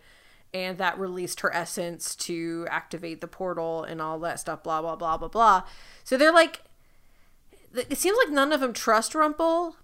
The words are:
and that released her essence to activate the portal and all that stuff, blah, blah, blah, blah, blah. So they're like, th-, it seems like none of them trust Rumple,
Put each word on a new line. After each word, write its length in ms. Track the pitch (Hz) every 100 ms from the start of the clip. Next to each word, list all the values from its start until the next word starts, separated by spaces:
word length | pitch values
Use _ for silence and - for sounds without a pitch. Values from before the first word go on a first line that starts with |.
| _ _ _ _ _
and 240 | 185 185 185
that 200 | 185 180
released 420 | 190 180 175 -
her 120 | 190
essence 600 | 170 170 - 175 170 -
to 520 | - - 170 165 165 170
activate 500 | 156 - 165 170 156
the 60 | 170
portal 560 | - 185 170 165 165
and 180 | 160 160
all 180 | 156 160
that 180 | 165 -
stuff, 220 | - 156
blah, 180 | 165 156
blah, 160 | 165 160
blah, 220 | 170 165
blah, 100 | 160
blah. 360 | 214 226 185 180 - - -
So 120 | - 254
they're 160 | 311
like, 300 | 339 330 - _ _ _ _ _ _ _ _ _ _ _
th-, 140 | 240 -
it 80 | 277
seems 180 | 349 440
like 140 | 359
none 220 | 285 277
of 80 | 302
them 120 | 262
trust 420 | 208 - 220 226
Rumple, 640 | 311 302 302 330 330 349 -